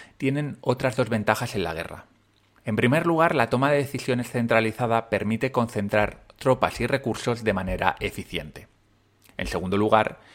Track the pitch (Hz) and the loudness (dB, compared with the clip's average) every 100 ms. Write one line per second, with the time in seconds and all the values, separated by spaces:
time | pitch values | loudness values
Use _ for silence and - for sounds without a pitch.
0 | - - 135 143 147 - - 123 131 - | -20 -6 -4 -2 -4 -6 -4 -2 -2 -2
1 | 117 113 104 110 120 107 85 82 - - | -2 0 0 0 -2 -4 -4 -4 -8 -12
2 | - _ _ _ _ _ - 107 120 151 | -18 _ _ _ _ _ -4 2 4 4
3 | 170 160 165 165 117 123 139 143 131 123 | 2 4 4 4 2 2 2 2 0 -4
4 | - 123 120 123 117 117 113 107 120 113 | -2 -2 -2 -2 2 4 2 0 0 0
5 | - 101 101 110 131 131 117 107 101 107 | 0 -2 -2 -2 -2 0 0 -2 0 0
6 | 104 - - - 135 123 87 - 123 135 | 0 -4 -18 -2 2 2 2 0 -2 -2
7 | 123 110 - 120 110 98 95 92 95 - | -2 -4 -2 -2 0 0 -2 0 0 0
8 | 101 - 92 87 78 - - _ _ _ | -4 -6 -8 -8 -8 -14 -20 _ _ _
9 | _ _ _ - 95 90 92 101 107 110 | _ _ _ -10 -6 -4 0 2 4 4
10 | 107 - - | 4 -4 -20